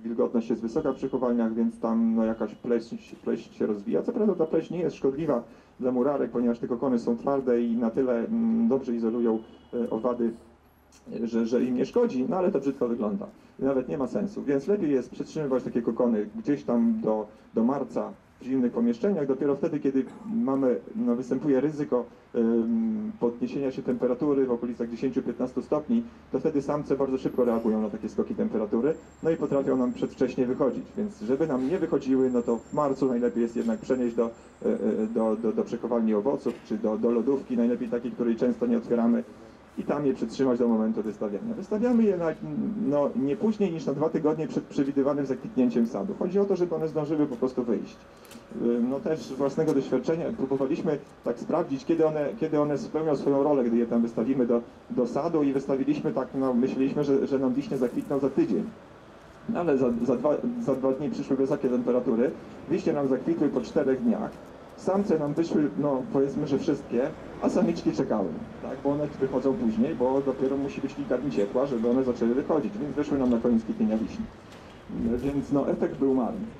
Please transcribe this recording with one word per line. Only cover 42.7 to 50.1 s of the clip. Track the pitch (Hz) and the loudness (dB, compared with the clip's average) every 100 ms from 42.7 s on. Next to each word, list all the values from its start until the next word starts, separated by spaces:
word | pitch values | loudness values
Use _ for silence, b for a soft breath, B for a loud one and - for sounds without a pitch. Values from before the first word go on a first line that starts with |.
| - 120 | -2 0
no, | 147 139 117 | 2 2 0
nie | 135 139 | 0 0
później | 214 214 196 | 0 2 0
niż | 165 147 | 0 -4
na | |
dwa | 139 - | 0 0
tygodnie | 151 151 156 156 | 2 0 0 -2
przed | - | -4
przewidywanym | - - 139 139 135 143 139 | -4 -2 0 2 2 0 -2
zakwitnięciem | 120 110 127 123 120 113 | -4 -4 2 2 4 0
sadu. | 101 196 196 | 0 -4 -4
Chodzi | 185 190 | 0 2
o | 202 | 2
to, | 185 | 2
żeby | 175 160 | 0 0
one | 156 | -2
zdążyły | 151 147 156 143 | -2 -2 0 0
po | 120 | 0
prostu | 131 - | -2 -2
wyjść. | 117 98 95 - - B B B - - 117 | 0 -2 -2 -14 -20 B B B -12 -2 0
Y, | 120 120 | 2 0
no, | 139 | 0
też | - 120 | -2 -4
z | - | -4
własnego | 131 139 147 156 | -2 -2 2 2
doświadczenia | 139 131 131 - | 2 2 -2 0